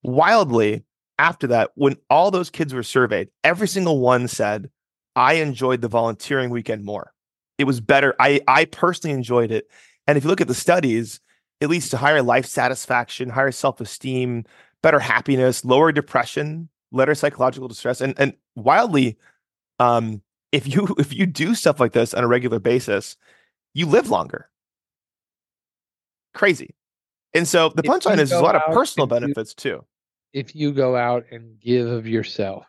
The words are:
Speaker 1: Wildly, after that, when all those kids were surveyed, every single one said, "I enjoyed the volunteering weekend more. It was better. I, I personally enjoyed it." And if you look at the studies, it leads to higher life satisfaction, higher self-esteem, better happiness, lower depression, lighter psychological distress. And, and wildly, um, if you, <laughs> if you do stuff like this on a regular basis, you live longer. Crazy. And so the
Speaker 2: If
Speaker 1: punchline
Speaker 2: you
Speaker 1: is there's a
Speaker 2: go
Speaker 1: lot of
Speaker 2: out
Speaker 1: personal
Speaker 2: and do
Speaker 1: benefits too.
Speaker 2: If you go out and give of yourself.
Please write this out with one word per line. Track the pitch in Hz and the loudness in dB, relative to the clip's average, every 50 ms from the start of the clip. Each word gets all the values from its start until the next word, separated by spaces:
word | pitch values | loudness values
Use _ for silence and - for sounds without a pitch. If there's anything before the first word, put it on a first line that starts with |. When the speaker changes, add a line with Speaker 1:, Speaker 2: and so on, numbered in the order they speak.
Speaker 1:
Wildly, | _ 123 127 139 160 185 226 226 196 143 120 113 110 107 107 - - _ _ _ _ _ _ - | _ 0 2 4 4 6 6 4 2 2 2 2 2 2 0 -4 -8 _ _ _ _ _ _ 0
after | 147 165 170 _ - 123 | 0 0 0 _ -2 0
that, | 120 113 107 - _ | 2 2 2 0 _
when | - 143 139 135 - _ _ | 0 0 0 0 0 _ _
all | 131 151 180 202 | 2 2 4 2
those | 190 185 175 - | 0 -2 -4 -6
kids | - - 165 143 131 | -6 -6 -6 -6 -4
were | 127 | -8
surveyed, | 113 - - 135 127 107 107 92 95 98 _ _ - | -8 -2 2 2 2 2 0 -4 -4 -6 _ _ 0
every | 151 175 175 214 180 | 0 2 2 -2 -4
single | - 196 185 170 156 139 | -2 -2 0 0 0 2
one | 127 123 127 123 123 120 | 4 4 4 4 2 -2
said, | - - 117 104 104 107 98 139 _ _ _ _ _ _ _ _ _ | -4 -2 -2 -2 -2 -6 -8 -14 _ _ _ _ _ _ _ _ _
"I | 123 123 131 156 | 2 2 2 2
enjoyed | 165 156 147 131 113 127 127 127 123 | 2 0 -4 -4 -2 -2 -2 0 -2
the | 117 113 | -4 -2
volunteering | 110 117 117 113 110 - - - 143 135 127 123 | -2 0 0 -2 -4 -6 -6 -4 -4 -2 -2 -4
weekend | 120 120 110 - 113 107 101 | -6 -6 -6 -6 -8 -8 -8
more. | 101 104 98 - - _ _ _ _ _ _ _ _ _ - | -10 -10 -10 -12 -16 _ _ _ _ _ _ _ _ _ -2
It | 143 | 0
was | 135 135 120 | 0 0 -2
better. | 110 - 147 139 139 135 - - | 2 2 4 4 4 2 2 4
I, | 123 139 143 139 - - | 4 4 4 2 2 2
I | 131 147 160 | 2 2 2
personally | 156 - - - 175 175 - - 160 143 | 0 -2 -2 -2 -2 -2 -2 -6 -6 -4
enjoyed | 131 123 110 123 120 117 107 | -4 -4 0 0 0 0 0
it." | 113 110 - _ _ _ _ _ _ _ _ | -2 -6 -6 _ _ _ _ _ _ _ _
And | - 147 | 0 0
if | 147 135 | 2 2
you | 156 | 0
look | 190 185 | 0 0
at | 175 - | 0 -2
the | 123 | -2
studies, | - - - 170 180 160 131 110 113 117 110 - - _ _ _ _ _ _ _ _ | -2 2 2 2 2 2 0 0 -2 -4 -6 -12 -20 _ _ _ _ _ _ _ _
it | 147 147 | -2 -2
leads | 165 175 - - | -2 -2 -2 -4
to | - 123 | -6 0
higher | 135 143 156 151 | 2 2 4 4
life | 127 120 120 127 131 | 2 2 2 0 0
satisfaction, | - - - 123 127 131 - - - 127 123 120 - - - 135 127 | -2 -4 -2 -2 -2 -4 -6 -6 -4 -2 -2 -2 -4 -8 -10 -10 -6
higher | 113 131 135 139 | -2 -2 -2 -2
self-esteem, | 123 - - 139 123 _ 120 104 - - - 131 131 127 127 123 120 117 113 _ _ _ _ _ _ _ | -2 -2 -2 -4 -4 _ -12 -14 -14 -12 -10 -6 -4 -4 -4 -4 -4 -8 -10 _ _ _ _ _ _ _
better | - 170 151 143 | 2 2 2 2
happiness, | 127 127 110 120 - - 139 127 127 131 123 - - | 2 2 -2 -2 0 0 0 2 2 2 0 -2 0
lower | 123 127 139 156 165 | 2 4 6 6 4
depression, | 147 147 143 - - 127 123 - - 147 147 151 151 165 165 160 _ _ _ _ | 4 0 -4 -2 -2 -2 -2 -2 -4 -6 -6 -6 -8 -12 -14 -16 _ _ _ _
lighter | - 127 131 135 151 | 0 0 2 2 2
psychological | 147 - 147 - - 127 131 127 135 131 120 | 0 -2 -4 -2 0 -2 -2 -2 -4 -14 -14
distress. | 113 - - 123 127 - | -14 -8 -6 -6 -4 -2
And, | 135 135 131 - | -4 -6 0 0
and | 143 139 - _ _ _ _ | -2 -2 -2 _ _ _ _
wildly, | 123 104 123 151 196 240 240 170 143 131 120 107 _ _ _ _ _ _ _ _ _ _ _ _ _ | -4 0 2 4 4 2 2 2 2 2 0 -2 _ _ _ _ _ _ _ _ _ _ _ _ _
um, | 127 120 120 117 113 110 107 101 _ _ _ _ _ _ | 2 2 4 2 0 -4 -8 -12 _ _ _ _ _ _
if | - 139 - | -4 -4 -4
you, | 139 131 190 196 175 - | -2 -2 -2 -2 0 0
<laughs> | - | -2
if | 139 - | -2 -2
you | 143 - 196 | 0 -2 -2
do | 180 151 - 151 180 233 | -2 -2 -4 -2 -2 -2
stuff | - - 160 143 - | 0 2 0 2 2
like | 127 117 | 0 0
this | - 120 117 117 - | 2 0 0 0 -2
on | - 123 | -2 0
a | |
regular | 117 123 123 123 123 113 113 | 0 0 0 0 -2 -6 -2
basis, | 95 117 120 127 - - 101 98 - - - _ _ _ _ _ _ _ _ _ _ _ _ | -2 0 0 0 0 -2 -4 -4 -4 -8 -20 _ _ _ _ _ _ _ _ _ _ _ _
you | 143 170 | -6 -2
live | 156 151 233 269 226 | 2 2 2 2 2
longer. | 110 92 80 65 - - - _ _ _ _ _ _ _ _ _ _ _ _ _ _ _ _ _ _ _ _ _ _ _ _ _ _ _ _ _ _ _ _ _ _ _ _ _ _ | -2 -4 -4 -6 -10 -14 -16 _ _ _ _ _ _ _ _ _ _ _ _ _ _ _ _ _ _ _ _ _ _ _ _ _ _ _ _ _ _ _ _ _ _ _ _ _ _
Crazy. | - - 202 170 - - - - _ _ _ _ _ _ _ _ _ _ _ - | 0 0 0 0 0 -6 -18 -20 _ _ _ _ _ _ _ _ _ _ _ -2
And | 165 170 | -2 0
so | 151 - 175 160 160 | 2 2 4 4 4
the | 156 156 156 | 2 -2 0
Speaker 2:
If | - | 0
Speaker 1:
punchline | 294 370 - - 208 | 0 0 2 2 2
Speaker 2:
you | 196 | 4
Speaker 1:
is | 147 135 | 2 2
there's | |
a | 175 | 2
Speaker 2:
go | 170 | 2
Speaker 1:
lot | 170 - - | 4 4 4
of | - | 2
Speaker 2:
out | - 156 | 2 2
Speaker 1:
personal | 165 226 285 - - - 143 | 2 2 0 0 -2 -2 -2
Speaker 2:
and | 127 | 0
do | 117 120 | 0 -2
Speaker 1:
benefits | 120 131 143 113 110 - - | -2 -2 -6 -6 -8 -10 -12
too. | - - 139 92 67 - _ _ _ _ _ _ _ _ _ | -8 -6 -6 -6 -6 -12 _ _ _ _ _ _ _ _ _
Speaker 2:
If | _ 139 135 - - | _ -10 -10 -10 -8
you | 151 151 147 | -4 -4 -2
go | 143 135 131 127 127 | 0 0 0 0 0
out | 123 120 120 123 123 117 _ | 0 -2 -2 -2 -4 -4 _
and | 120 117 117 113 110 107 | -20 -20 -20 -20 -20 _
give | _ 120 120 123 120 117 | _ 0 0 0 0 -2
of | 120 117 113 113 | -4 -6 -4 -4
yourself. | 113 113 107 - - - 104 95 98 98 - | -4 -4 -4 -4 -6 -6 -6 -6 -6 -12 -16